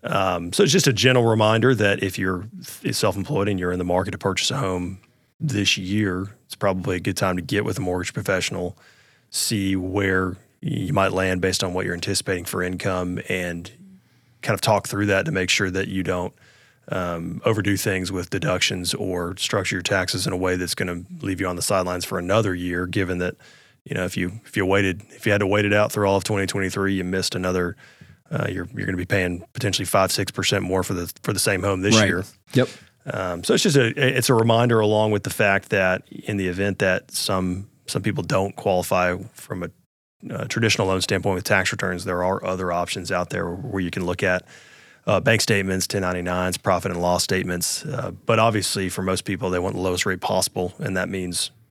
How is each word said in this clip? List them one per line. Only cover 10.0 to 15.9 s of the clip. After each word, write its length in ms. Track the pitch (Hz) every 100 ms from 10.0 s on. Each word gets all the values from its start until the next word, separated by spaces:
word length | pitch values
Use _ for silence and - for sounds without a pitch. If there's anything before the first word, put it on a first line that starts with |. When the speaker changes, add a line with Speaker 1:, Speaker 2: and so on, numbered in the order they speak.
| 98 92 92 92 _ _
Speaker 1:
you 320 | - - 92
might 180 | 95 95
land 300 | 92 92 92
based 220 | 92 92
on 100 | 92
what 120 | 90 95
you're 100 | 87
anticipating 500 | 95 98 - 92 87
for 180 | 95
income, 560 | 90 90 98 92 90 90 -
and 440 | 92 87 85 85 - - - _ _ _ _
kind 120 | -
of 80 | 104
talk 260 | - 104 -
through 200 | 101 104
that 180 | 95 82
to 60 |
make 180 | 95 90
sure 200 | - 98
that 180 | 92
you 160 | 95